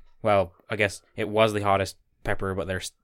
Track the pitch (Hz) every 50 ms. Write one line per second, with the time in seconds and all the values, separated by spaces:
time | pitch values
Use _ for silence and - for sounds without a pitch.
0 | - - _ _ - 110 104 98 95 87 - _ _ - 117 101 107 98 - -
1 | _ _ - - 113 110 104 107 110 110 104 104 101 101 98 98 98 - - _
2 | _ _ _ _ - - 104 - 104 98 95 95 82 90 95 92 - - _ _